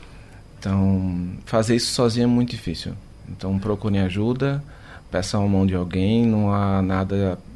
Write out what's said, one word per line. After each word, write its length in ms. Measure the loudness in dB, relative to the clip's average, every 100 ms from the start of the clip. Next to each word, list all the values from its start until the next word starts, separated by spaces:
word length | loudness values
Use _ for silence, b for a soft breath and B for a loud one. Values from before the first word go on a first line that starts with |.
| b b b b -20 -8
Então, 720 | -2 2 4 2 0 -2 -6 -8 -2
fazer 300 | 0 2 2
isso 180 | 0
sozinho 320 | 2 2 2 2
é 20 |
muito 220 | 2 0
difícil. 420 | -4 -6 -6 -8 -12 -14 -18 -16
Então, 280 | -8 -2 -2
procurem 440 | -2 -2 0 0
ajuda, 600 | 0 0 0 0 -2 -4 -8 B B B -6
peçam 340 | -4 -2 0 2
a 20 |
mão 180 | 4 4
de 100 | 2
alguém, 500 | -2 0 2 4 4
não 260 | 4 2
há 280 | 2 2 2
nada 580 | 2 0 0 0 0 -2 -8